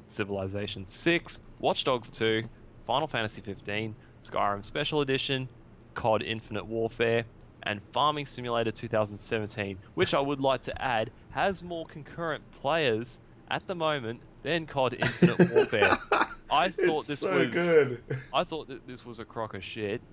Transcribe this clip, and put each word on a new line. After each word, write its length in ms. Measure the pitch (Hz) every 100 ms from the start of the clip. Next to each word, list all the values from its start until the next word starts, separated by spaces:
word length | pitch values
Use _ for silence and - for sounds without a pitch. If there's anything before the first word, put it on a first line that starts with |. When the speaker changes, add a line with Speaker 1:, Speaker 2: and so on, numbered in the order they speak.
| -
Speaker 1:
Civilization 800 | - 101 101 95 101 101 95
Six, 560 | 95 - - 170 - - - -
Watch 240 | 285 190
Dogs 280 | - 123 -
Two, 340 | - 113 110 113 - - - -
Final 220 | 127 156
Fantasy 320 | 123 107 -
fifteen, 560 | 104 95 - 104 110 107 - -
Skyrim 420 | - - 101 101
Special 360 | 101 151 143 151
Edition, 480 | 139 131 - 135 127 - - - -
cod 280 | - 117 107
Infinite 420 | 71 113 - 107
Warfare, 600 | 92 113 113 - 117 117 117 - - -
and 160 | - 104 -
Farming 320 | 120 147 147 139
Simulator 440 | - 123 117 113
two 180 | - 113
thousand 300 | 110 107 101
seventeen, 580 | - 113 104 - 101 95 -
which 200 | - 180
I 60 | 151
would 200 | 139 143
like 220 | 135 127
to 200 | - -
add 280 | 131 117 113 - -
has 320 | 135 180 175
more 220 | 175 170 160
concurrent 560 | 160 135 - 165 135 104 -
players 580 | 139 160 143 110 120 - - - -
at 160 | 147 -
the 80 |
moment 460 | 180 160 147 113 120 - -
than 240 | - 170 156
cod 280 | 139 127
Infinite 560 | 120 120 117 175 - 180
Speaker 2:
<laughs> 40 |
Speaker 1:
Warfare. 440 | - 208 110 101 - - - - - -
I 180 | 143 185
thought 320 | 185 180 156
Speaker 2:
It's 80 | -
Speaker 1:
this 120 | 143
Speaker 2:
so 180 | 196 180
Speaker 1:
was 140 | 127
Speaker 2:
good. 500 | 175 175 160 135 120 - 131 -
Speaker 1:
I 120 | 139
thought 240 | 175 160 113
that 180 | 131 -
this 180 | 120
was 140 | 120 113
a 60 |
crock 300 | 113 120 110
of 100 | 98
shit 360 | 92 117 104 113 -